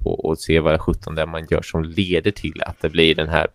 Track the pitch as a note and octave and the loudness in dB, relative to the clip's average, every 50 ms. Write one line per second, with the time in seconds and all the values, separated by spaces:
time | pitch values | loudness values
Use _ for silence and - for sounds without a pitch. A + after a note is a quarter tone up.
0 | - - - - - - D#2+ - - - E2 D#2+ D2+ D#2+ D#2 E2 - - D#2+ - | -4 -4 -2 -2 -2 -2 -2 -2 0 2 2 4 4 4 2 2 2 0 -2 -2
1 | - - D#2 D#2+ D#2 E2 E2 D#2+ D#2+ D#2+ E2 D#2+ - - - E2 D#2+ D#2+ E2 G#2 | -4 -8 -4 -4 -4 -4 -4 -8 -4 -2 -2 -2 -2 -4 -4 -4 -4 -2 -2 -2
2 | G2 F2+ F2+ E2 D#2+ G#2 - - - D#2+ - - - - F2 - - E2 D#2 E2+ | 0 2 0 2 2 0 -2 -2 -6 -8 -6 -6 -8 -8 -8 -6 -6 -2 4 6
3 | E2 D#2+ D2+ D2+ D#2 D#2 E2 D#2 D#2+ - | 6 6 6 4 0 0 0 0 0 0